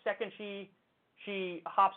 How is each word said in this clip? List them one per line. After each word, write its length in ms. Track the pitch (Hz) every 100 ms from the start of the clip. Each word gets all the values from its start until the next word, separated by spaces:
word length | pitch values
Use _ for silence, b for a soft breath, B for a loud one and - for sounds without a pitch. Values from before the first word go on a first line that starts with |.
second 280 | 220 202 214 -
she, 320 | 208 202 196 _ _ _ _ - -
she 360 | 196 185 170 170
hops 300 | 180 196